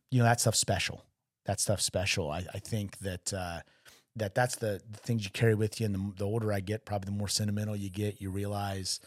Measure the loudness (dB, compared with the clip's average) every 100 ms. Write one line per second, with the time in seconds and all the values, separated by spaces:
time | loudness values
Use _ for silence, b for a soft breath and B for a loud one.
0 | _ 4 6 6 4 2 2 0 -2 -6
1 | -14 _ _ _ -4 -2 0 0 0 0
2 | 0 0 -2 -4 -6 -10 -6 -4 -4 -6
3 | -8 -6 -4 -4 -4 -6 -10 B B B
4 | B -4 0 2 2 2 -2 -2 -6 -8
5 | -2 0 0 4 6 6 2 0 0 0
6 | -2 -2 -2 0 0 0 0 -4 -2 -4
7 | -2 -2 -2 0 0 0 -2 -4 -4 -2
8 | -2 -2 -4 -4 -2 -2 -2 -4 -4 -6